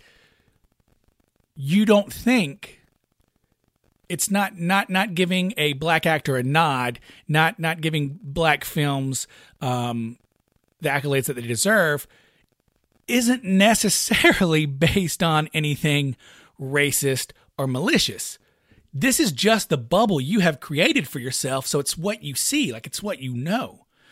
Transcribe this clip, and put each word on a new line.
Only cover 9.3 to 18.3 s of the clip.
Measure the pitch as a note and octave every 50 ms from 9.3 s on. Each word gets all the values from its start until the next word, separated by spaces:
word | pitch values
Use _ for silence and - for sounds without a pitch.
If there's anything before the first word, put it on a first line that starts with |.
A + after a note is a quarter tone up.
| - - - - _ -
um, | D3 B2+ B2 B2 A#2+ A#2+ A#2+ A#2 A2+ A2+ A#2+ _ _ _ _ _ _ _ _ _ _ _ _ -
the | - C#3+
accolades | C3+ C#3+ C3+ D3 C#3 C3+ B2
that | - C3
they | B2 A#2
deserve, | A#2 A#2 A2 - G3 A3 G#3+ F3 D#3 D3 C3+ - _ _ _ _ _ _ _ _ _ _ _ _ _ _ _ _ _ _ _ _ -
isn't | A#3 B3 A#3+ A#3 B3+ B3 -
necessarily | F3+ F#3+ F#3+ G3 A3+ A3 - - G3+ - - - - A3 - - E4+ F#3 - G3 E3+ D#3 D#3 D#3
<laughs> |
based | D3 C#3 C3+ E3 D3 - G3+ F#3 D#3+ - - F3+
on | E3 D#3 D3+ D3+ - -
anything | D#3+ D3+ D3+ C#3+ - - D3+ D3 D3 C#3+ C3+ B2 _ _ - - - - _ _ -
racist | C#3 C3 C#3 C#3+ C#3+ C#3+ C3+ - C#3+ C#3 C3 B2 - - - _ _ _ _ -
or | C#3
malicious. | C3+ B2+ B2+ E3+ A#3+ E4+ G3+ - - G2 - - -